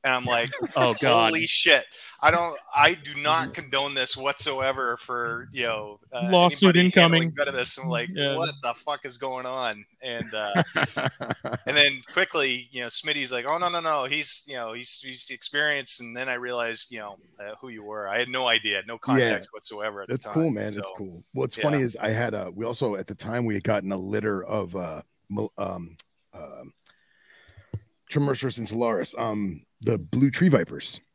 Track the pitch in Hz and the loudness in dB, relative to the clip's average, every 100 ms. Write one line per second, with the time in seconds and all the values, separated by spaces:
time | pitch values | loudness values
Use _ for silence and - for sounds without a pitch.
0 | 135 127 123 120 117 - - 143 127 110 | 2 2 2 2 0 -4 -2 4 4 4
1 | 135 117 113 160 165 - 175 143 - - | 6 6 6 4 2 4 8 6 6 -16
2 | - - 151 170 170 147 - 143 151 165 | -20 4 4 6 0 -4 -2 6 6 6
3 | 143 143 147 160 160 170 139 135 139 139 | -8 -2 2 2 0 -6 -2 0 0 0
4 | 127 135 135 139 151 135 131 131 127 120 | 0 0 -2 0 -2 0 0 0 -2 -4
5 | - 120 117 117 123 127 117 110 104 104 | -6 -6 -4 -6 -8 -4 -2 -2 -6 -14
6 | _ 127 175 180 175 - 190 170 180 185 | _ -4 4 6 6 8 8 8 8 8
7 | 170 165 165 143 143 135 120 - 131 120 | 8 6 2 -2 -2 0 0 -2 -2 -4
8 | 120 165 139 143 165 143 123 - - 147 | -4 -2 -2 0 -2 -4 -8 -6 -6 -8
9 | 139 120 135 127 127 131 120 104 101 _ | -8 -8 -8 -6 -6 -4 -4 -6 -14 _
10 | 131 117 113 110 104 101 - - - - | -8 -8 -6 -4 -2 0 0 -2 -4 -2
11 | 135 - 120 - 127 120 - 147 143 135 | -6 -6 -10 -8 -8 -8 0 4 4 4
12 | - 170 185 165 135 127 123 131 120 - | -4 -2 0 2 0 0 -6 -8 -4 -4
13 | 151 147 127 123 123 165 180 170 160 147 | -2 -4 -2 -4 -2 0 0 0 0 0
14 | 131 147 139 - 143 131 117 117 123 - | 0 -2 0 -2 -4 -8 -8 -6 -6 -6
15 | 135 123 - 127 - 147 151 143 127 - | -8 -10 -10 -8 -4 0 0 0 -2 -4
16 | 120 120 131 123 123 123 117 113 - 117 | -4 -8 -6 -4 -4 -2 -2 -2 -4 -6
17 | 104 98 _ _ 104 107 131 110 104 107 | -12 -16 _ _ -14 -14 -14 -14 -12 -8
18 | 101 107 123 131 123 113 110 101 98 117 | -4 -2 -2 0 2 2 0 -4 -6 -10
19 | - 131 117 104 - 110 - 107 107 101 | 0 2 2 0 -6 -12 -10 -6 -8 -8
20 | 95 123 110 104 165 107 104 104 95 95 | -8 -8 -4 -2 0 -2 -4 -6 -10 -10
21 | 95 85 _ 127 127 - 147 147 123 117 | -12 -14 _ -6 -6 -2 0 0 -2 -2
22 | 107 110 120 104 90 90 113 117 120 101 | -2 -2 -2 -4 -8 -8 -6 -2 -2 -4
23 | 95 101 - 120 117 101 - 104 92 95 | -8 -10 -6 -4 -2 -2 0 0 0 -4
24 | 95 107 107 98 92 107 90 95 87 76 | -2 -2 -2 -4 -2 -4 -4 -6 -8 -10
25 | - _ _ 104 107 - 98 92 85 82 | -16 _ _ -6 -6 -6 -6 -6 -12 -16
26 | - _ _ - 71 - - _ - _ | -20 _ _ -18 -16 -16 -20 _ -20 _
27 | _ _ _ - _ - _ - _ _ | _ _ _ -20 _ -20 _ -14 _ _
28 | _ 151 143 127 131 120 107 113 120 101 | _ 0 2 0 -2 -4 -6 0 0 0
29 | - - 117 107 98 80 _ _ 117 110 | -2 -4 -4 -2 -4 -6 _ _ -2 -2
30 | - 123 139 - 180 131 87 - - - | -2 2 2 4 6 6 2 -6 -10 -12
31 | _ | _